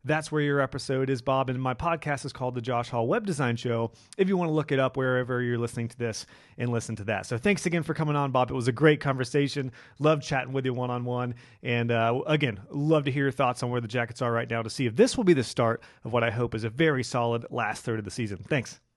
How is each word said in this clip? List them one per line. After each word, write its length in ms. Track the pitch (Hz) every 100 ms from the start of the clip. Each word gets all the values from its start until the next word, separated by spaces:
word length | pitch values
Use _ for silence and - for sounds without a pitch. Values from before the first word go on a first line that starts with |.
That's 280 | 127 156 156
where 100 | 151
your 200 | 147 143
episode 480 | 131 135 - 131 135
is, 120 | 131
Bob. 280 | 127 135 135
And 120 | 127
my 120 | 131
podcast 500 | 127 170 165 151 139
is 80 | 143
called 240 | - 127 123
The 60 |
Josh 260 | 120 120 117
Hall 200 | 123 117
Web 180 | 214 208
Design 320 | 147 127 117
Show, 340 | 123 117 117 - - -
if 120 | 190
you 80 | 190
wanna 160 | 170
look 180 | 156 147
it 80 | 135
up 160 | 131 135
wherever 460 | 131 127 123 123
you're 160 | 123 120
listening 320 | 117 127 117
to 80 | -
this 280 | 117 107 - - - -
and 140 | 120
listen 240 | 117 - 110
to 60 | 101
that. 200 | 101 -
So 120 | 117
thanks 280 | 202 190 180
again 180 | 170
for 100 | 156
coming 220 | 156 151 147
on, 160 | 139
Bob. 180 | 127 123
It 40 |
was 160 | 135 120
a 40 |
great 280 | 120 151 151
conversation. 680 | 147 131 123 147 143 143 131 - - -
Love 220 | 151 156
chatting 320 | - 139 127
with 120 | 135 131
you 80 |
one-on-one. 600 | 123 123 123 123 123 123 120 - -
And, 300 | - 120 117
uh, 300 | 117 113 123 -
again, 360 | 156 135 101 104
love 340 | 143 147 156
to 80 | 143
hear 120 | 135
your 100 | 139
thoughts 300 | 127 127 123
on 60 | 123
where 120 | 123
the 60 | 113
Jackets 320 | 123 117 120
are 100 | 123
right 180 | 117 117
now 120 | 117
to 80 | 117
see 160 | - 123
if 100 | 117
this 220 | 247 -
will 80 | 196
be 80 |
the 100 | 147
start 400 | 117 - 113 117 - - 117
of 80 |
what 100 | 120
I 80 | 117
hope 240 | 113 117 113
is 80 |
a 60 | 110
very 340 | 120 160 135
solid 420 | 120 127 120 117 117
last 340 | 123 107 117
third 160 | - 110
of 60 | 101
the 60 |
season. 260 | - 107 95 98
Thanks. 320 | 151 - - _